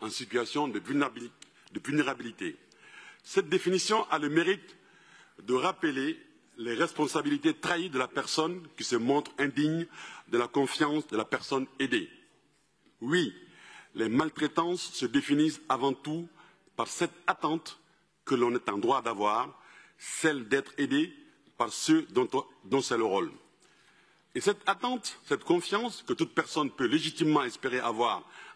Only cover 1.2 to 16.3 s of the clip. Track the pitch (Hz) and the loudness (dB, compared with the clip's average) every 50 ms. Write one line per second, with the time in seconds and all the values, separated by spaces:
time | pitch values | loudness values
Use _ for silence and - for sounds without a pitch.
1.2 | 120 120 - _ - - _ _ - - - - - 139 143 151 139 139 131 120 | -14 -14 -16 _ -20 -20 _ _ -20 -14 -12 -10 -6 0 0 2 2 0 -2 -4
2.2 | 117 117 - - 95 82 - - - _ - - - - - - - - - - | -8 -12 -10 -8 -8 -8 -8 -10 -16 _ -20 -20 -20 -20 -20 -20 -20 -20 -20 -20
3.2 | - - - 196 180 147 185 180 - 175 190 175 - - 214 220 214 - 160 151 | -18 -2 0 0 2 4 2 2 2 2 2 2 2 2 2 2 2 0 0 0
4.2 | 147 143 151 170 170 180 202 190 - - - - _ _ _ - - - - - | 0 2 2 2 4 4 0 0 -4 -14 -20 -20 _ _ _ -20 -20 -20 -20 -20
5.2 | - _ _ - 98 110 127 127 147 185 180 - 170 156 139 135 135 156 160 - | -20 _ _ -12 -2 0 0 2 2 0 0 0 -2 -2 -2 -2 -4 -4 -6 -8
6.2 | - - _ _ _ _ _ 123 113 120 117 113 170 165 - - 151 139 - 151 | -14 -20 _ _ _ _ _ -10 -6 -4 -2 0 0 0 0 -2 -2 0 0 -2
7.2 | 143 147 147 143 - 160 147 - - 170 175 170 180 180 135 127 127 - - 143 | 0 0 0 2 2 0 0 0 -2 -2 -2 -2 -2 -2 -2 -2 -2 -2 -2 -4
8.2 | 127 - - 160 156 170 180 185 165 - - - - - 123 117 117 127 139 147 | -4 -2 0 0 0 -2 -4 -8 -12 -14 -12 -10 -4 -2 0 0 2 2 2 2
9.2 | - - - - 143 139 117 139 151 151 160 170 170 - - - - - - - | 0 -2 -2 -2 -2 0 0 0 0 0 0 -2 -4 -8 -12 -16 -16 -16 -16 -18
10.2 | - - 117 117 123 120 - 143 135 127 - - 156 147 151 151 143 - 107 110 | -6 -2 0 0 0 0 0 0 0 0 0 0 0 2 0 -2 -2 -2 -2 -2
11.2 | 107 - 139 123 - - 143 185 269 - - - 135 127 120 104 82 - - - | -2 -2 -4 -4 -2 -2 -2 -2 -2 -4 -4 -4 -2 0 0 -2 -2 -4 -12 -20
12.2 | _ _ _ _ _ _ _ _ _ _ _ _ _ _ _ _ 113 127 165 - | _ _ _ _ _ _ _ _ _ _ _ _ _ _ _ _ -2 0 2 2
13.2 | 156 104 - - - - - - - - - - - _ - 104 113 110 113 139 | 2 0 -4 -10 -18 -20 -20 -20 -20 -20 -20 -20 -20 _ -4 -2 -2 2 2 2
14.2 | 156 151 - - 151 147 - 170 165 175 - - - - - - 135 117 117 139 | 2 0 0 -2 -4 0 0 0 0 0 -2 -4 -6 -8 -6 -4 -2 0 0 0
15.2 | 139 143 143 147 151 156 151 - - - 131 127 131 139 131 - - 151 156 170 | 0 2 2 2 2 2 0 -4 -4 -4 -2 0 0 0 0 -2 -6 -6 -6 -6
16.2 | 170 165 | -8 -10